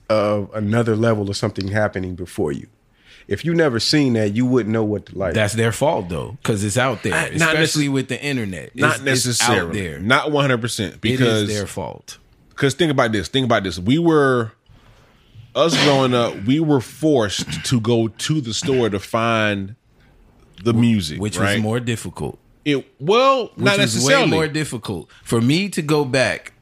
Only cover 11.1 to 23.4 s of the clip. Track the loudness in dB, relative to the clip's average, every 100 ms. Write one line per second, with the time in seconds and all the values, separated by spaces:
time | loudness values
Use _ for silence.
11.1 | 2 2 2 0 -4 -6 -8 -10 -12 -18
12.1 | -20 _ _ _ -2 -2 2 0 2 2
13.1 | 0 -2 -2 2 2 0 -4 0 2 4
14.1 | 4 4 2 -2 _ _ -20 -20 _ _
15.1 | _ _ -20 -10 0 2 4 4 4 4
16.1 | 2 0 -2 0 0 4 2 0 -2 2
17.1 | 2 2 -2 -6 -8 0 0 2 2 0
18.1 | -4 -2 -2 -2 -6 0 2 2 -2 -4
19.1 | -2 0 2 0 -2 -6 -14 _ _ _
20.1 | _ -20 _ _ -6 0 2 4 2 0
21.1 | -6 -6 -2 0 0 0 -4 -4 -6 -8
22.1 | -8 -10 -10 _ _ -2 -2 -4 _ 0
23.1 | 4 4 2